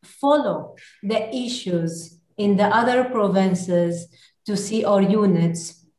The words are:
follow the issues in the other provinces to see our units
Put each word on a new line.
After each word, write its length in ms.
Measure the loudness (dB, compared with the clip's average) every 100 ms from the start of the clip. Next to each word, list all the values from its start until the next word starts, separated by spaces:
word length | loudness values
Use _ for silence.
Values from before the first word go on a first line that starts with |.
follow 720 | -20 -4 2 2 2 -4 -8 -18 -20 _
the 320 | -4 -4 -4
issues 840 | -6 -6 -8 -4 -2 -2 -6 -16 _ _ -4
in 180 | 0 2
the 80 |
other 400 | 2 2 2 0
provinces 1040 | 0 0 0 2 2 0 0 0 0 -2 -10 _ _ _ -6
to 100 | -6
see 260 | -2 -2
our 180 | 2 2
units 840 | 4 4 2 2 0 -2 -10 -18 _